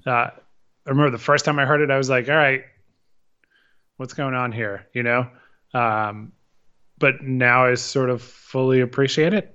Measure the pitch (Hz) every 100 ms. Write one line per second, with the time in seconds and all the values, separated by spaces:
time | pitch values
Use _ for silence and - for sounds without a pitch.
0 | 131 120 120 - _ _ _ _ - 139
1 | 147 117 - 143 156 147 135 147 147 135
2 | 131 127 120 156 143 131 - _ _ _
3 | _ _ _ _ _ _ _ _ _ -
4 | 131 - 139 127 123 113 107 98 - 123
5 | 120 120 123 - _ _ _ 127 117 107
6 | 107 104 110 _ _ _ _ _ _ _
7 | 143 131 135 131 123 123 127 123 - 143
8 | 127 123 - - - 131 131 131 123 127
9 | 135 - 160 208 -